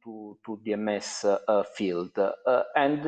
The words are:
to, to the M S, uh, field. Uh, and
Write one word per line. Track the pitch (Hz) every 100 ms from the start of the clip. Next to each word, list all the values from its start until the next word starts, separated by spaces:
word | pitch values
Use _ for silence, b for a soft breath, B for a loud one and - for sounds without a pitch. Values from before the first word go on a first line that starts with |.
to, | 117 110 104 - -
to | 107
the | 107
M | 104 107
S, | 101 - - 104
uh, | 98 - 104
field. | - - 98 87 90 -
Uh, | 98 - 127 123 - 151
and | 139 147